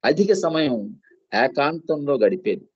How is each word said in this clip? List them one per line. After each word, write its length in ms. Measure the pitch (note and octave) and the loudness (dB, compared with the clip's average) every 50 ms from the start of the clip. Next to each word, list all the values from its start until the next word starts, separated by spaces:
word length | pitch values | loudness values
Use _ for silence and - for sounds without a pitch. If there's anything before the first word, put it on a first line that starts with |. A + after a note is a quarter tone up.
| - | 2
అధిక 280 | B2 D3+ D#3 G3+ G3 G#3+ | 0 2 2 4 2 2
సమయం 680 | F#3 F#3 E3 D#3+ D#3+ D#3 C#3+ B2 A2 G2+ G#2 - - _ _ _ _ _ _ - G#2 B2 | 2 2 -2 0 0 0 0 -2 -4 -6 -10 -14 -18 _ _ _ _ _ _ 0 0 0
ఏకాంతంలో 720 | C3 - - C#3 D3+ E3 E3 - - D#3+ D3+ C#3+ C#3+ C#3+ B2+ | 0 0 0 -2 -2 -2 -4 -4 -4 -4 -4 -2 -2 0 2
గడిపేది. 500 | G#2+ - F#2+ F#2 - G#2+ F#2+ - - _ _ | 2 2 2 0 -2 -4 -4 -4 -6 _ _